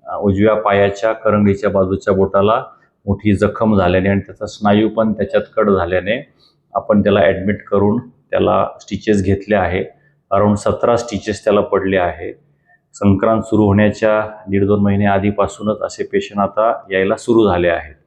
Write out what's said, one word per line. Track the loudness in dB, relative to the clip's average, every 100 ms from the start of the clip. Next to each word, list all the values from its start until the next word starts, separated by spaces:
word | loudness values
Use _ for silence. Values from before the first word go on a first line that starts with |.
| -10
अ, | -4
उजव्या | -2 2 2 2
पायाच्या | 2 2 2 0 -4
करंगळीच्या | -2 0 2 2 2 0
बाजूच्या | 0 0 -2 0
बोटाला | 0 2 2 2 0 -2 _ _ _ -6
मोठी | -2 0 2
जखम | 0 0 0 2
झाल्याने | 2 2 2
आणि | 0
त्याचा | -4 -12 -12
स्नायू | -4 2 2 2
पण | 0 -2
त्याच्यात | -2 -2 -2 -2 -2
कट | 2
झाल्याने | 2 0 -2 -2 -6 -6 _ _ _ _
आपण | -8 0 0
त्याला | 2 2
ॲडमिट | 2 0 -4 -6
करून | -2 0 0 -2 -6
त्याला | _ _ -2 0 0 -2 -6
स्टिचेस | -12 -8 0 0
घेतले | 2 -2 0 -2
आहे. | 0 -4 -6 _ _ _ _
Around | 0 2
सतरा | 0 -2 -2 0 0
स्टिचेस | -2 -8 -6 -4
त्याला | 0 0
पडले | 0 -2 0 0
आहे. | -2 -4 -12 -14 _ _ _ _ _
संक्रांत | -4 0 2 2 0
सुरू | 0 0
होण्याच्या | 2 4 2 2 0 0 -2 -10 -4
दीड | -2 0
दोन | 2
महिने | 2 2 2
आधीपासूनच | 2 0 -2 -4 -4 -6 -4
असे | -6 -8
पेशंट | -8 -8 -8 -4
आता | -4 0 -2 -2 -4
यायला | -2 -2 -2
सुरू | 0 2 4
झाले | 2 0
आहेत. | -2 -6 -20